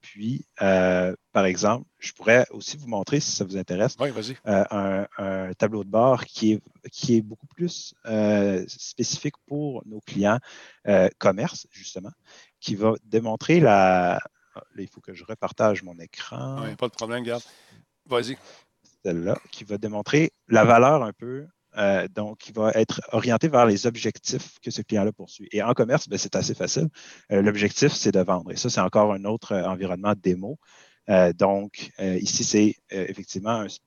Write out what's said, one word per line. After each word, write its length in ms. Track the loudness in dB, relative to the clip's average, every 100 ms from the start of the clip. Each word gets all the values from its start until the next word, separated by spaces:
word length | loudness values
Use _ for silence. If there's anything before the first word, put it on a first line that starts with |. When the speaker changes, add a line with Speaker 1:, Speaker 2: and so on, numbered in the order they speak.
Speaker 1:
Puis, 420 | -20 -8 -6 -6 -8 -2
euh, 560 | 2 4 4 2 0 -4 _
par 140 | 0 2
exemple, 400 | 2 0 0 -6 _
je 140 | -16
pourrais 340 | -6 4 4 4
aussi 260 | -4 -12 -14
vous 100 | -8
montrer, 320 | -6 -2 -2
si 140 | -2
ça 120 | -6
vous 120 | -6 -6
intéresse, 400 | -6 -2 -2 -2
Speaker 2:
Oui, 120 | -6
vas-y. 260 | -6 -10 -10 0
Speaker 1:
euh, 180 | 2 2
un, 360 | -2 -2 -2 -4 -8
un 360 | -6 -4 -6
tableau 300 | -2 -2 -2
de 40 | -2
bord 360 | 2 4 4 -2
qui 260 | -2 0
est, 80 | 0 _ _ -20
qui 240 | -10 2 2
est 60 |
beaucoup 240 | 2 -12 -20
plus, 480 | -8 -6 -6 -16 _
euh, 580 | -6 0 2 2 2 0 -4
spécifique 680 | -12 -16 -6 -4 -4 -8 -10 _
pour 360 | -8 -6 -8 -12
nos 140 | -18
clients, 380 | -10 -2 2 0 -2 -20 -20 _ 2
euh, 220 | 4 4 2
commerce, 480 | 0 0 -4 -8 -18
justement, 420 | -20 -16 -14 -16 -20 _ -20 _ _
qui 140 | -8
va 180 | 0 0 0
démontrer 540 | _ -2 -2 -8 2 4
la, 600 | 6 6 6 4 2 -2 -6 _ _
là, 80 | -20 -20 -18
il 100 | -18
faut 120 | -20
que 140 | -20
je 100 | -20
repartage 580 | -16 -10 -10 0 0 0
mon 160 | -6 -18
écran. 640 | -20 -16 -14 -10 -10 -8
Speaker 2:
Oui, 140 | -10 -6
pas 120 | -8
de 40 |
problème, 320 | -6 -8 -6
garde. 180 | -6 -8 -10 -20 _ _ _ _
Vas-y. 320 | _ -2 -2 -10 -14 -20 _ _ _ _
Speaker 1:
Celle-là, 360 | -6 -4 -2 -4 _
qui 140 | -20
va 140 | -12 -8
démontrer 520 | -6 -8 -2 0 0 _ _
la 180 | 4
valeur 380 | 8 8 8 4
un 100 | 0
peu, 340 | -8 -12 -12 -14 _ _ -2
euh, 300 | 2 2 -2
donc 300 | -6 -8 -10
qui 140 | -12
va 180 | -2 0
être 320 | 2 0 -2 -4
orientée 360 | -2 0 0 2
vers 180 | 6 6
les 200 | 4 0
objectifs 720 | -2 -6 -6 -6 -8 -8 _
que 80 | -12
ce 100 | -10
client-là 320 | -4 0 0
poursuit. 340 | -4 -18 -20 -8
Et 100 | -4
en 120 | -2
commerce, 340 | 0 2 0 -2
ben, 80 | -6
c'est 180 | -4
assez 200 | -4 -4
facile. 340 | -4 -4 -2 -2 -4 -20 -20 _
Euh, 120 | 2
l'objectif, 500 | 2 2 -2 2 0
c'est 200 | 2 0
de 80 | 2
vendre. 300 | 2 -2 -4
Et 60 | -6
ça, 140 | -4
c'est 100 | 0
encore 320 | 0 4 2
un 140 | 2 -4
autre, 260 | -6 -4
euh, 100 | -4 -2
environnement 480 | -4 -6 -4 -2 0
démo. 420 | 0 -2 -4 -12 _ _ _ _ 2
Euh, 240 | 4 6
donc, 560 | 4 0 0 -4 -14 -18 -8
euh, 160 | -4 -2
ici, 280 | -2 -4
c'est, 320 | 0 4 2 2 _
euh, 100 | -8 -8
effectivement 520 | -10 -12 -8 -4 -4
un 60 | -6 -12